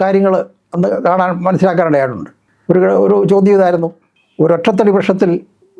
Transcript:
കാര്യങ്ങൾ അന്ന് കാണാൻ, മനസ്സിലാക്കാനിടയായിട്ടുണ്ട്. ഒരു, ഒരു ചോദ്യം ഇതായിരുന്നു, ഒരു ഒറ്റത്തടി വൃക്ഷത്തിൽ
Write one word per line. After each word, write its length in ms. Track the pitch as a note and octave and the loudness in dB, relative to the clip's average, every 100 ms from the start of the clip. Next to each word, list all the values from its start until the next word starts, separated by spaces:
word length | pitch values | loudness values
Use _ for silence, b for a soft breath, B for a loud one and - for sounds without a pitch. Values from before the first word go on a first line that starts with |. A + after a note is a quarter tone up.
കാര്യങ്ങൾ 320 | F#3+ G3 G3 F#3 - _ _ F3 | -2 0 0 0 -4 _ _ -4
അന്ന് 140 | F#3+ G3 - | -4 -2 0
കാണാൻ, 240 | F#3 F#3 F3 F3+ | 0 -2 -4 -4
മനസ്സിലാക്കാനിടയായിട്ടുണ്ട്. 840 | F#3 F#3+ E3+ E3+ D3 C3 A2 - _ _ _ - | 0 0 0 0 0 -2 -6 -14 _ _ _ -2
ഒരു, 80 | F3+ F#3 G3 G3 | 0 2 2 2
ഒരു 100 | G3+ F#3+ | 2 2
ചോദ്യം 240 | G3 F#3+ G3 | 2 2 2
ഇതായിരുന്നു, 320 | F#3 F3 E3 - _ _ _ - | 2 0 -4 -10 _ _ _ -2
ഒരു 80 | D#3+ E3+ | 0 0
ഒറ്റത്തടി 340 | - G#3 G#3 G3 | 0 2 2 2
വൃക്ഷത്തിൽ 360 | G3 F#3+ F#3+ F3 - _ _ - | 0 0 0 -2 -6 _ _ -12